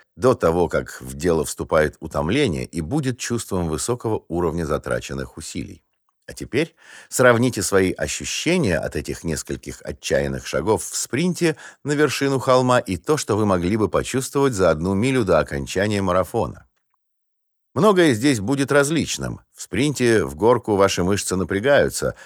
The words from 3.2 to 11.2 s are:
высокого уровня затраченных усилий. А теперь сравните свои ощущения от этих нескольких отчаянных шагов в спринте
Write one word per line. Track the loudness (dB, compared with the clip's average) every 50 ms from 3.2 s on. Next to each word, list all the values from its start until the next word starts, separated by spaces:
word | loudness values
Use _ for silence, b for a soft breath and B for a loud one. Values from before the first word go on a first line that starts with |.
| -6 -6 -6 -6 -4 -4 -4 -2 -2 -2
высокого | -4 -4 -2 -4 -4 -4 -4 -4 -4 -4 -6 -6
уровня | -4 -2 0 0 -2 -2 -2
затраченных | -2 -4 -4 -4 -4 -6 -6 -6 -6 -8 -8 -8 -10 -12
усилий. | -16 -16 -12 -10 -10 -10 -12 -14 -20 _ _ _ _ _ _ _ _ _
А | -18
теперь | -16 -14 -10 -6 -4 -4 -4 -4 B B B B B B B B
сравните | 0 4 6 6 6 6 4 2 0 -2
свои | -2 2 2 4 4 2
ощущения | 0 -2 -4 -6 -6 -6 -8 -6 -6 -4 -2 0 0 0 0 0 0 -2
от | -2 -4 -6
этих | -6 -6 -6 -8 -8 -6
нескольких | -6 -6 -6 -6 -8 -10 -10 -10 -14 -16 -12
отчаянных | -12 -12 -12 -10 -4 -2 0 0 0 -2 -4 -6 -6
шагов | -6 -4 -2 0 0 0 0 -2
в | -6 -8
спринте | -8 -6 -4 -4 -2